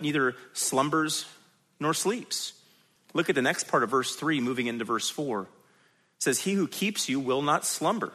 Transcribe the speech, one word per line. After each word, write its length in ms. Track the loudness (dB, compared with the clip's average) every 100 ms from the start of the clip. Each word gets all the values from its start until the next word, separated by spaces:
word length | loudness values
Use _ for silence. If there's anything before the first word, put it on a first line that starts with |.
neither 340 | 0 2 0 -2 -10
slumbers 720 | -6 0 2 2 2 0 -4 -6 -16 _ _ _ _
nor 140 | -2
sleeps. 580 | 0 0 -2 -4 -6 -6 -12 _ _ _ _ _
Look 160 | 0 2
at 60 | 2
the 60 |
next 280 | 2 0 2
part 140 | 2
of 60 | 4
verse 280 | 2 0 -2
three, 240 | 0 0
moving 260 | 0 0 -2
into 160 | -4
verse 260 | -2 -2 -2
four. 340 | -4 -2 -2
It 40 | -4 -14 _ _ _ _ _ _
says, 180 | 0 0
"He 140 | 2 2
who 120 | 0
keeps 400 | 0 -2 -2 -2
you 140 | -2
will 200 | 0 0
not 240 | 2 2 0
slumber. 460 | 0 0 0 -4